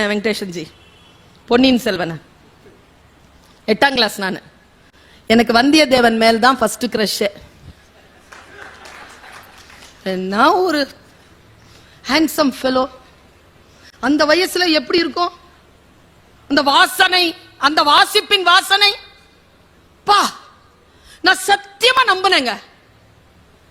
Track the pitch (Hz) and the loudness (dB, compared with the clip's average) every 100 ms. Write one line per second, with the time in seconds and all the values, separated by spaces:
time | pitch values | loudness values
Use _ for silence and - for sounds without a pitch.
0 | 208 208 214 202 196 170 156 - - _ | 0 -2 -4 -6 -8 -10 -14 -18 -20 _
1 | - _ _ _ - 240 262 240 226 185 | -20 _ _ _ -2 2 4 2 -2 -6
2 | 165 165 - _ _ _ - _ _ _ | -8 -10 -16 _ _ _ -20 _ _ _
3 | _ _ _ _ _ _ - 208 277 262 | _ _ _ _ _ _ -4 0 0 0
4 | 208 - 190 175 - _ _ _ _ _ | -2 -2 -6 -8 -12 _ _ _ _ _
5 | _ _ - 226 233 233 277 311 285 254 | _ _ 0 0 2 2 4 4 4 2
6 | 233 226 226 226 240 254 214 - 233 220 | 2 2 2 2 2 2 -2 -4 -6 -4
7 | 196 - 202 - - _ - - _ _ | -4 -4 -6 -6 -20 _ -20 -20 _ _
8 | _ _ _ - - - - - - - | _ _ _ -20 -20 -20 -20 -20 -20 -20
9 | - - - - - - - - - - | -20 -20 -20 -20 -20 -20 -20 -20 -20 -14
10 | 190 185 190 202 285 359 370 302 269 - | -8 -6 -4 0 2 2 0 -2 -4 -10
11 | - _ _ _ _ _ - - - - | -20 _ _ _ _ _ -20 -20 -20 -18
12 | - 285 311 - 285 - 262 262 254 - | -4 -2 0 0 -2 -2 -4 -2 -4 -8
13 | - _ _ _ _ _ _ _ - _ | -20 _ _ _ _ _ _ _ -20 _
14 | 247 294 294 330 370 349 359 302 254 349 | -2 0 2 0 0 -2 0 -2 0 -2
15 | 339 339 349 - - _ _ _ _ _ | -2 -4 -6 -6 -20 _ _ _ _ _
16 | _ _ _ _ _ 285 277 294 359 - | _ _ _ _ _ -2 2 2 0 2
17 | 370 359 339 - - _ 269 311 294 311 | 0 2 -2 -4 -18 _ -2 0 2 4
18 | 392 427 311 403 349 370 - 392 403 480 | 2 0 0 0 2 2 2 0 0 -2
19 | - - _ _ _ _ _ _ _ _ | -12 -20 _ _ _ _ _ _ _ _
20 | - 403 311 - - _ _ _ _ _ | 0 0 0 -6 -20 _ _ _ _ _
21 | - - 349 381 - 403 - - 480 523 | -20 -4 -2 -2 0 -2 -4 -2 0 2
22 | 480 381 381 339 240 202 - _ _ _ | 0 0 0 0 -2 -8 -12 _ _ _
23 | _ _ _ _ _ _ _ | _ _ _ _ _ _ _